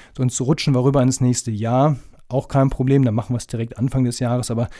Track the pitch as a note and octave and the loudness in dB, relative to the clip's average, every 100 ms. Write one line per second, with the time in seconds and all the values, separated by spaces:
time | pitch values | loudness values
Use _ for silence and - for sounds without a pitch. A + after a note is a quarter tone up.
0 | - - B2 - B2+ B2 - B2+ B2+ C#3 | -14 -4 -4 0 0 0 2 2 4 4
1 | B2+ B2+ B2 A#2+ - G#2+ A2+ B2 D3+ C3+ | 2 2 0 0 -4 -4 0 2 2 0
2 | - - - C3 - C#3 C3+ - C3 C#3 | -8 -20 -6 -6 0 2 2 0 2 4
3 | B2+ G#2+ A2 A#2+ - A2+ A#2 - A#2+ C3 | 4 0 -2 -4 -4 -8 -8 -4 -2 0
4 | B2 A#2+ B2 B2 A2+ A2+ A#2 | -2 -2 -2 -2 -2 -4 -4